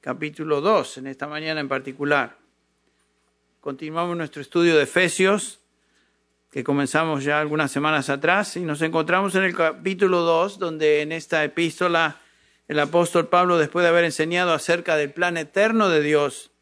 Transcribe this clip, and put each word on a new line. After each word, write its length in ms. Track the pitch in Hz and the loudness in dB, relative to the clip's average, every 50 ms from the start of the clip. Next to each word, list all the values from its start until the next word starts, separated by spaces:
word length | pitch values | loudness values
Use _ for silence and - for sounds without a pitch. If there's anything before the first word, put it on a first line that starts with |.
capítulo 600 | _ - - 143 151 151 147 - 156 156 151 143 | _ -8 -8 -6 -8 -10 -8 -10 -4 -2 -2 0
dos, 380 | 147 196 220 185 131 - - 135 | 2 2 2 2 0 -2 -10 -14
en 80 | 131 | -12
esta 220 | 135 135 - 143 147 | -14 -10 -10 -10 -8
mañana 320 | 151 151 156 156 160 156 | -8 -8 -6 -4 -4 -4
en 80 | 143 135 | -4 -4
particular. 720 | 139 135 131 139 131 147 143 143 147 143 123 113 - _ _ _ _ _ _ _ _ _ _ _ _ _ _ _ _ _ _ _ _ _ _ _ _ _ | -4 -4 -4 -8 -10 -6 -2 0 0 0 0 -4 -8 _ _ _ _ _ _ _ _ _ _ _ _ _ _ _ _ _ _ _ _ _ _ _ _ _
Continuamos 560 | _ 147 139 131 160 151 156 165 170 175 175 | _ -12 -12 -10 -12 -8 -6 -4 -4 -4 -4
nuestro 260 | 170 165 143 - 147 139 | -6 -8 -8 -10 -14 -14
estudio 340 | - - 170 170 175 165 | -4 0 2 4 6 6
de 60 | 151 139 | 4 4
Efesios, 800 | 127 - 175 185 175 175 - 185 190 202 208 - - - _ _ _ _ _ _ _ _ _ _ _ _ _ _ _ _ _ _ _ | 4 2 2 2 2 2 2 2 2 2 0 -2 -8 -14 _ _ _ _ _ _ _ _ _ _ _ _ _ _ _ _ _ _ _
que 140 | _ 139 120 | _ -8 -4
comenzamos 580 | 143 143 143 143 131 - 151 165 160 156 139 135 | -2 -2 -2 -2 0 0 0 0 0 -2 -2 -2
ya 160 | 143 147 151 | 0 0 0
algunas 320 | 151 151 151 156 151 139 | 0 -2 0 -2 -2 -2
semanas 400 | - 139 147 156 156 147 131 135 | -2 -2 0 0 0 0 0 -2
atrás, 460 | 139 139 143 160 180 196 202 - - | -4 -2 2 2 2 2 0 -2 -6
y 60 | 180 180 | -8 -6
nos 200 | 160 151 147 165 | -6 -4 -2 -2
encontramos 540 | 160 165 160 156 156 175 185 196 196 170 | -2 0 -2 0 2 0 0 0 0 0
en 80 | 190 190 | 0 0
el 100 | 185 165 | 0 0
capítulo 680 | 160 165 160 156 - - 185 190 175 196 185 185 175 170 | 0 0 0 0 -2 -6 -6 -2 0 0 2 2 2 2
dos, 360 | 170 165 165 170 202 196 202 | 2 2 2 0 -2 -4 -8
donde 440 | 190 170 160 156 156 151 151 151 151 | -8 -8 -4 0 2 2 2 2 0
en 100 | 151 160 | -4 -8
esta 320 | 165 - - 175 160 151 | -10 -6 -2 -2 0 0
epístola 760 | 143 - - 170 165 151 - 180 180 170 165 165 151 147 - _ _ _ _ _ _ _ _ _ | -2 -2 -2 -2 -2 -2 -2 -2 0 2 2 0 0 -2 -8 _ _ _ _ _ _ _ _ _
el 140 | _ 151 151 | _ 0 0
apóstol 480 | 147 147 160 170 175 170 - 175 165 165 | 0 2 2 2 2 4 2 0 2 4
Pablo, 300 | - 175 180 180 175 170 | 2 2 4 4 4 2
después 260 | 151 147 - 175 175 | 2 0 0 2 2
de 60 | 170 | 4
haber 120 | 170 170 170 | 4 4 2
enseñado 520 | 165 - - 156 165 170 175 180 175 165 | 2 0 -2 -4 -2 0 0 0 0 0
acerca 420 | 147 - - 175 175 170 - 165 | -2 0 0 -2 -2 0 0 0
del 160 | 151 147 139 143 | 0 0 -2 -2
plan 240 | 170 175 175 175 | -2 -2 -2 -2
eterno 520 | 170 160 151 _ 190 208 226 226 226 214 190 | -4 -8 -4 _ 2 2 2 2 2 2 2
de 140 | 170 156 147 | 2 2 2
Dios 480 | 147 151 147 147 139 120 - - _ _ _ | 4 2 2 2 0 -4 -8 -20 _ _ _